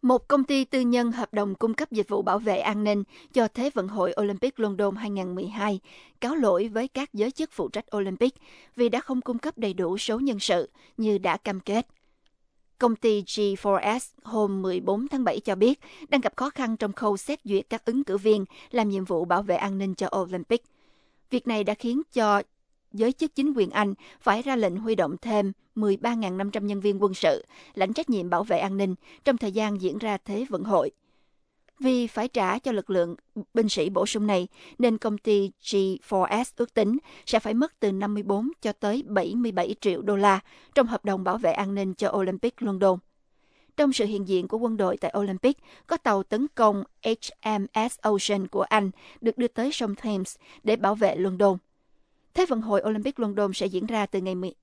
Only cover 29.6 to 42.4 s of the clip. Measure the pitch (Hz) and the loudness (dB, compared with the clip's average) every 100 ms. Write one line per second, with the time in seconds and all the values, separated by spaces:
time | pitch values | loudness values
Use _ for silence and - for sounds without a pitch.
29.6 | 214 202 180 214 220 202 - 202 262 196 | -2 -2 -4 -4 -4 -6 -6 -6 -4 -6
30.6 | 208 196 147 _ _ _ _ _ _ _ | 0 2 2 _ _ _ _ _ _ _
31.6 | _ _ 262 254 233 - 214 - 190 202 | _ _ 2 2 0 -4 -4 -2 0 -2
32.6 | - 220 - 190 170 170 _ - - 233 | -2 -4 0 0 0 -4 _ -14 -4 0
33.6 | 214 - 160 196 202 220 214 196 180 _ | 0 2 0 0 0 0 0 0 -2 _
34.6 | - - 240 226 226 208 - 208 196 - | -20 0 2 2 -2 -2 2 4 2 -4
35.6 | - 202 190 185 - 196 185 208 247 - | -2 0 2 -2 -2 0 2 0 -4 -4
36.6 | 240 - 208 247 - - - 220 214 226 | -2 2 2 0 -4 -20 -2 0 2 0
37.6 | 302 _ 214 190 208 208 196 202 240 339 | 0 _ -2 0 -2 -4 -2 -2 -2 -4
38.6 | 226 202 208 226 - 208 170 214 233 185 | -6 -4 -2 -2 -2 -2 0 -2 -2 0
39.6 | 175 208 208 175 202 202 202 190 - - | -2 0 -2 0 0 4 4 4 0 -20
40.6 | _ - 240 233 202 190 185 202 202 - | _ 2 2 0 -2 -2 0 0 0 0
41.6 | 196 196 190 185 202 - 190 185 | -2 -2 -2 -2 -2 0 -2 0